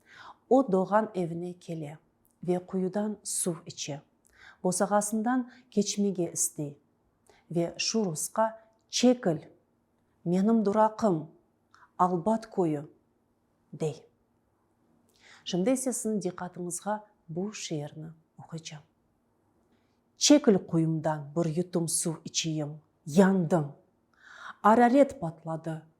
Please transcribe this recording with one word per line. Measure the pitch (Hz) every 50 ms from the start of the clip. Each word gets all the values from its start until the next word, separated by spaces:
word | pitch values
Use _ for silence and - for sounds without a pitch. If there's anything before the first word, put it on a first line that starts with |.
| _ _ - - - - - _ _ -
О | - 262 269
доған | 262 185 185 190 170 190 214 220 220 - 180
евіне | 180 160 170 170 175 180 175
келе, | 175 - - 170 160 156 143 151 151 _ _ _ _ _ _ _ _
ве | - 160 180 180
куюдан | 180 180 - 190 185 185 180 208 208 214 214 202 -
су | - - - - 185 165 160 -
иче. | - - - - - 139 143 - _ _ _ _ _ _ _ - - - _ -
Босағасындан | 185 180 - 208 180 202 208 208 208 - 220 214 240 254 262 247 247 - - _ _
кечмеге | - 208 202 202 - 208 202 202 190 175 175 165
істей. | - 156 - - - - 151 143 143 - _ _ _ _ _ _ _ _ _ _ _ _ _ -
Ве | 165 170 170 165 -
шу | - - - - 226 220
русқа: | 185 160 156 - - - - 220 220 220 - _ _ _ _ _ _
«Чекіл, | - - - 247 254 247 - 196 160 151 - - - _ _ _ _ _ _ _ _ _ _ _ _ _ -
менің | 170 175 185 190 214 226 226 214
дурақым, | 196 196 214 214 220 220 220 - 214 180 160 170 - - _ _ _ _ _ _ _ _ _ - - _ -
албат | 180 180 180 175 160 214 220 220 220 -
кою», | - - 185 165 151 143 143 - - _ _ _ _ _ _ _ _ _ _ _ _ _ _ _ -
дей. | 156 - 156 139 - - _ _ _ _ _ _ _ _ _ _ _ _ _ _ _ _ _ _ _ _ _ _ _ _ - - - -
Шынды | - - 175 185 233 262
есесін | 262 - 269 226 - - 220 220 208 175
диқатыңызға | 180 175 - 185 180 - 175 180 175 165 - - 196 214 208 208 - _ _ _ -
бұ | 156 165 185 208
шиерні | 214 - - - 170 151 147 147 - 156 156 160 160 _ _ _ _ -
оқычам. | 151 - - 160 - - 156 147 - _ _ _ _ _ _ _ _ _ _ _ _ _ _ _ _ _ _ _ _ _ _ _ _ _ _
«Чекіл | - - - 294 294 285 - 202 185
куюмдан | - - - 165 160 160 160 160 147 160 156 151 143 143 147
бір | 170 170 165
ютум | 151 165 175 180 - 185 170 160
су | - - - 175 156 - -
ичейім, | - - - - 165 156 156 151 143 151 151 - _ _ _ -
яндым. | 165 143 175 196 185 196 190 175 147 185 165 151 143 - - _ _ _ _ _ _ _ _ - - - - - - - _
Арарет | - 208 220 233 240 240 240 285 277 277 - -
патлады | 170 160 160 - - 165 160 160 156 160 160 156 - - _